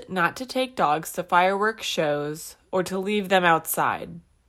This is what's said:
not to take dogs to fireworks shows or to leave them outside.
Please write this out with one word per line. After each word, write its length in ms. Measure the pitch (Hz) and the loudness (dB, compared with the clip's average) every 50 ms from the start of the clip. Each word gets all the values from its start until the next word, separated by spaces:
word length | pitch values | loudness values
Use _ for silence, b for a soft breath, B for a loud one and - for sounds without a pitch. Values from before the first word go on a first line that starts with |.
| - - | -6 -4
not 260 | 185 185 170 170 165 - | -2 0 0 0 0 -4
to 100 | 262 247 | -10 -6
take 280 | - 262 262 254 254 | -4 -4 -4 -4 -2
dogs 360 | - 185 147 147 160 165 - | 0 2 2 2 0 -2 -6
to 100 | - - | -8 -8
fireworks 640 | 175 - - 175 180 185 196 196 208 220 226 220 - | -4 2 4 4 4 4 4 2 0 -2 -2 -4 -6
shows 720 | - - - 165 151 147 147 147 147 151 156 - - - _ _ - | -6 -2 -2 0 0 0 -2 -2 -6 -8 -10 -12 -16 -18 _ _ -4
or 100 | - 185 | -2 -2
to 160 | 180 180 185 190 | -2 -2 -2 -4
leave 320 | 190 196 208 208 196 180 | -2 0 0 -2 0 2
them 140 | 196 185 180 | 2 4 6
outside. 760 | 175 165 160 165 - - - 151 123 104 - - - 85 170 - _ _ _ _ | 6 4 4 2 -2 -2 0 0 0 0 -2 -6 -10 -14 -16 -18 _ _ _ _